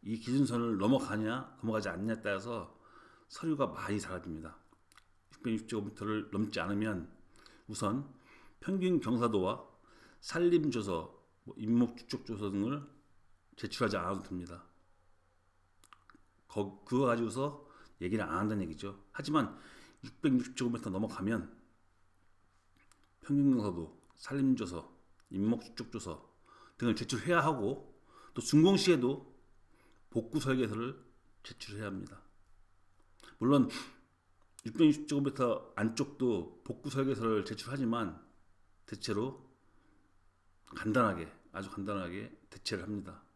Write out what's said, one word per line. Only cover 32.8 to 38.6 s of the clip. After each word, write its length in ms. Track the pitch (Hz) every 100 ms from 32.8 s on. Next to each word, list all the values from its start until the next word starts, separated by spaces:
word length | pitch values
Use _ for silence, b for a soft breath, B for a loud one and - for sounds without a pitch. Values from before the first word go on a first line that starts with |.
| _ _ _ _ B B
물론 320 | 120 143 123 B B B _ _ _ _ _ - 113
육백육십 420 | 110 156 147 -
제곱미터 640 | 143 139 139 123 - - -
안쪽도 840 | 110 113 139 - 127 101 85 - -
복구 240 | 120 143
설계서를 560 | 127 135 113 113 110 95
제출하지만 840 | 110 - 139 120 117 104 80 - _ _ _